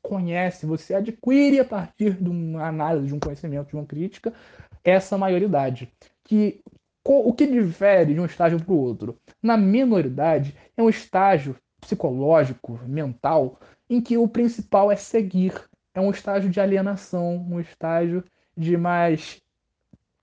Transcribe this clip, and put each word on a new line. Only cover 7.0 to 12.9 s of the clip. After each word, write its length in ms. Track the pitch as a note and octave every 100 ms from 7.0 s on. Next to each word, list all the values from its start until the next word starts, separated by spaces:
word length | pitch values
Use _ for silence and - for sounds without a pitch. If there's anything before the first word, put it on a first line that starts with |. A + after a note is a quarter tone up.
co-, 260 | - C#4 A3+
o 40 |
que 140 | A#3 C#4+
difere 640 | A#3+ F#3+ E3 G3+ F#3+ D#3
de 60 | D#3
um 60 | E3+
estágio 340 | - E3+ E3
pro 140 | E3+
outro? 440 | E3+ B2+ G#2+ G#2+ - _ _
Na 140 | A3+ A3+
menoridade, 960 | F#3+ A3 C4 G3+ C3+ C3 D#3 D3+ C#3+ - _ -
é 80 |
um 60 | A3+
estágio 640 | A3 - F#3 G3 F3 C#3 B2+ _ _
psicológico, 1000 | - G#3 D3+ B2+ C#3+ E3 C3 A#2+ - A#2
mental, 720 | B2